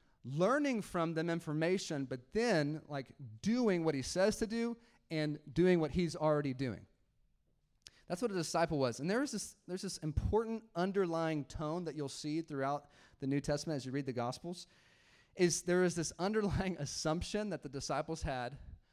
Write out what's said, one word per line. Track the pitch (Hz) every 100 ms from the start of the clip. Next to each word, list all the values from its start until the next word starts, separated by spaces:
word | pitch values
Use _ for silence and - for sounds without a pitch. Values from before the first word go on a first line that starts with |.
| _ _
learning | 123 143 190 277 285 226
from | - 185 165
them | 160 170
information, | 170 160 151 165 190 - 151 131
but | 127 -
then, | 208 240 175 147 156 -
like, | 143 131 - 127 110
doing | 196 240 233 180
what | 160
he | 139
says | 127 175 202 214
to | 220
do | 233 233 233 - _ _
and | 160 151 147 -
doing | 139 185 180
what | 151
he's | 175 170 127
already | 156 147 143
doing. | 127 131 90 - _ _ _ _ _ _ _ _ _ - - -
That's | 175
what | 240
a |
disciple | 190 156 170 165 151
was. | 127 117
And | 151
there | 226
is | 285
this, | 208 - - -
there's | 180
this | 196 -
important | 156 - - 208 226 220 220
underlying | - 185 196 180 165 160 156
tone | 139 - 151 170
that | 165
you'll | 147 139
see | - 151 156
throughout | 160 143 135 143 - - - _
the | 135
New | 143
Testament | 139 147 - 147
as | 127
you |
read | 135 139
the |
Gospels, | 120 120 - 170 175 - _ _ _ _ - _ -
is | 180 -
there | 180 180
is | 185
this | 175 151 -
underlying | 185 214 202 135 190 170
<laughs> |
assumption | 143 - 160 165 - 208 214
that | 160
the | 143
disciples | 135 - 143 151 160
had | 160 127 120 135 - - _